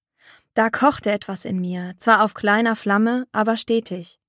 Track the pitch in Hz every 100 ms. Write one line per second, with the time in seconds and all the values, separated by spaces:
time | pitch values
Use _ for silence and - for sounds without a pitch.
0 | _ _ _ - _ - 226 - 277 -
1 | 214 208 - 190 - 185 180 180 180 180
2 | 233 214 214 - 208 208 233 220 202 202
3 | 226 247 254 214 214 226 - 226 226 185
4 | 170 _